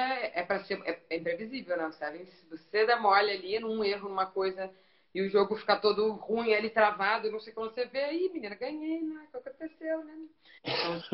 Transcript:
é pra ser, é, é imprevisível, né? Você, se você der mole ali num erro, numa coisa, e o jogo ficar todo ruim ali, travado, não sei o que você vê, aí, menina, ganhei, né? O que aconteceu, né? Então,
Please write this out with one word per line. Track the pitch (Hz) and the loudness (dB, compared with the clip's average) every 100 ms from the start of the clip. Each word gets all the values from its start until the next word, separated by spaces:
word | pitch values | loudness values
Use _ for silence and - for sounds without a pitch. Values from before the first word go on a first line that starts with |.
| 254 262 233 | 2 0 -2
é | 175 | -4
pra | 175 196 | -2 -2
ser, | - 190 | -2 -4
é, | - 170 _ | -4 -6 _
é | 165 | -4
imprevisível, | 170 170 220 262 190 170 | -2 -4 -4 -8 -4 -2
né? | 160 | -2
Você, | - 147 160 | -4 -8 -8
se | 185 - _ | -14 -20 _
você | 160 - 208 | -18 -4 2
der | 220 233 | 4 4
mole | 214 196 208 | 6 6 4
ali | 196 180 214 | 0 -2 -4
num | 226 220 | -2 -2
erro, | 208 202 202 | 0 -2 -4
numa | 190 190 | -2 -2
coisa, | 196 190 190 190 - _ _ _ | 0 -2 -2 -8 -10 _ _ _
e | 180 | -4
o | 196 | 2
jogo | 202 196 | 4 4
ficar | 214 - 202 | 2 2 4
todo | 208 196 220 | 4 4 2
ruim | 208 - 226 233 | 0 -2 0 2
ali, | 214 220 | 2 2
travado, | 220 214 202 196 220 214 | 4 4 4 2 2 0
não | 214 | -6
sei | 220 | -8
o | 220 | -8
que | |
você | 226 233 | -6 -4
vê, | 247 262 | -4 -2
aí, | 285 330 370 | -2 0 -2
menina, | 330 208 202 | -2 -8 -6
ganhei, | 254 311 311 330 | -6 -4 -4 -2
né? | 320 311 302 | -4 -6 -12
O | 254 | -12
que | - | -12
aconteceu, | - 320 - 320 320 | -12 -12 -8 -4 -4
né? | 311 311 320 _ _ - | -6 -14 -18 _ _ -12
Então, | - - 170 170 - | -4 -2 -2 -4 4